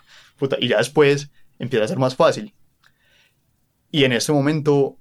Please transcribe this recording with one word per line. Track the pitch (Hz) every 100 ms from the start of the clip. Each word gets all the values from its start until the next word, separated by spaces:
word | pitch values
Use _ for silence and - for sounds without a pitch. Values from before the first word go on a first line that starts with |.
| _ - - _
puta, | 139 143
y | 120
ya | 107
después | 120 - 143 143 147 _ - _
empieza | 131 120 107
a |
ser | 175
más | 156 -
fácil. | 160 113 104 _ _ _ _ _ _ _ _ _ _ _ _ _ _
Y | 160
en | 131
este | 120 -
momento | 151 139 156 147 143 135 -